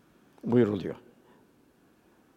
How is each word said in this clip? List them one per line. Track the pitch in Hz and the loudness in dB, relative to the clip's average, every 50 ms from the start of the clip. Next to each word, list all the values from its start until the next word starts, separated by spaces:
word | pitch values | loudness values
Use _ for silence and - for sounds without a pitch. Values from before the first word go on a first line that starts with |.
| _ _ _ _ _ _ _ - - | _ _ _ _ _ _ _ -12 -6
buyruluyor. | 135 113 123 117 101 104 92 - 80 - - - - - _ _ - - - _ _ _ _ _ _ _ _ _ _ _ _ _ _ _ _ _ _ _ | 0 2 2 4 2 0 -4 -6 -10 -10 -12 -18 -20 -20 _ _ -20 -20 -20 _ _ _ _ _ _ _ _ _ _ _ _ _ _ _ _ _ _ _